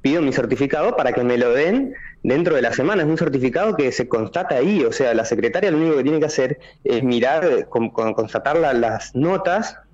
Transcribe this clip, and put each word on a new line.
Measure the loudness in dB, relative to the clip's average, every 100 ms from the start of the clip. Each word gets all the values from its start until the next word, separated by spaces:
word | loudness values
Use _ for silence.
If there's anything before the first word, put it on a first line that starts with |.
pido | 2 2
mi | 0
certificado | 0 -2 0 0 0 0 0
para | 0
que | 0
me | 0 2
lo | 2
den | 2 2 0 -2 -8 -18 -6
dentro | 0 2 2 2
de |
la | 0
semana. | 0 0 0
Es | 0
un | 0
certificado | 0 0 0 0 0 0
que | -2
se | -2 -2
constata | -2 -2 -4 -2 0
ahí, | 2 2
o | 0
sea, | 0 0
la | 0 0
secretaria | -2 0 0 0
lo | 2
único | 2 2
que |
tiene | 2 0
que | 0
hacer | 0 -2 -4 -10 -6
es | -2 0
mirar, | 2 2 2 2 2
eh, | 0 0
con, | -4 -2
con, | -2 -2 -2
constatar | -4 -4 -2 0
la, | 2
las | 0 0 -4 -6
notas | -2 -2 0 -2 -2 -4 -12 _